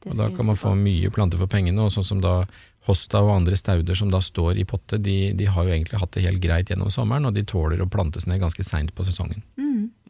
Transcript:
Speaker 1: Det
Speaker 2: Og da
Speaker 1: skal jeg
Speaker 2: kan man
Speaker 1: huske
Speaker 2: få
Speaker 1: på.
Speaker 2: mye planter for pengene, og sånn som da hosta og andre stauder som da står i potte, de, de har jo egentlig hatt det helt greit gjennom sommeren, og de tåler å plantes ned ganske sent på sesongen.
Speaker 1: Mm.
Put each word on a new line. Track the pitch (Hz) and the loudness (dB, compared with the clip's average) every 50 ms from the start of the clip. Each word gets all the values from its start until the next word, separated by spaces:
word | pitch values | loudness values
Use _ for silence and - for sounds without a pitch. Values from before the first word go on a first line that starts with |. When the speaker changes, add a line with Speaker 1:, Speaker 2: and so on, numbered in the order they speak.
Speaker 1:
Det | - - - | -10 -8 -4
Speaker 2:
Og | |
da | 107 107 | -2 -2
Speaker 1:
skal | 110 | -2
jeg | 185 | -2
Speaker 2:
kan | - 117 | -2 0
man | 107 107 | 0 0
Speaker 1:
huske | 95 - | 0 0
Speaker 2:
få | 104 98 | 0 2
Speaker 1:
på. | 98 | 2
Speaker 2:
mye | 101 101 95 82 90 98 | 2 2 2 2 0 0
planter | - 110 101 90 87 | 0 0 0 0 2
for | 85 92 | 0 -2
pengene, | 92 - 104 92 87 92 107 | 0 0 0 2 2 2 2
og | 107 101 | 2 0
sånn | 92 104 92 | 0 0 -2
som | - 101 95 | -2 -2 0
da | 92 90 90 90 92 - - - - - _ _ - | 0 2 2 0 0 -2 -6 -16 -20 -20 _ _ 0
hosta | - 98 - - - - | 0 0 0 0 0 2
og | 104 101 104 101 | 2 4 4 4
andre | 95 87 87 98 | 4 4 2 2
stauder | 95 - - 95 85 82 85 92 | 0 0 0 0 0 2 0 0
som | 90 101 101 | 0 0 0
da | 92 95 | 2 0
står | 92 - - - 85 85 92 98 | 0 -2 -2 0 0 0 2 0
i | 95 | -2
potte, | - - 92 - - 104 107 | -2 -4 -8 -6 -4 -4 -2
de, | 101 98 98 98 98 98 98 | 0 0 0 2 0 0 0
de | 92 104 | 0 0
har | 98 95 87 87 | 2 2 2 2
jo | 92 | 2
egentlig | 85 80 80 - - 101 | 2 0 0 -2 -2 -4
hatt | 95 - | -4 -2
det | - 95 | -2 0
helt | 92 90 92 92 | 0 0 0 0
greit | 87 85 82 85 92 - | 2 2 2 2 2 0
gjennom | 87 95 95 101 | -2 -2 -2 -2
sommeren, | - 127 120 104 120 147 147 | -2 0 0 0 0 0 0
og | 127 101 | 0 0
de | 107 | -2
tåler | 104 - - 90 78 80 82 90 | -2 -2 -2 0 0 0 0 0
å | 92 90 | -2 -2
plantes | - 101 90 76 73 82 80 | 0 0 -2 -2 -2 -4 -2
ned | 85 90 95 | -2 0 0
ganske | 92 80 - - 90 | 0 -2 -2 -4 -6
sent | - - 76 76 78 - | -4 -2 -2 -2 -2 -4
på | - 92 | -4 -4
sesongen. | 95 90 - 90 82 85 101 - - - | -2 -2 -4 -4 -6 -6 -10 -12 -14 -8
Speaker 1:
Mm. | - 277 294 269 214 208 233 - _ _ | -4 -2 -2 0 -2 -2 -4 -8 _ _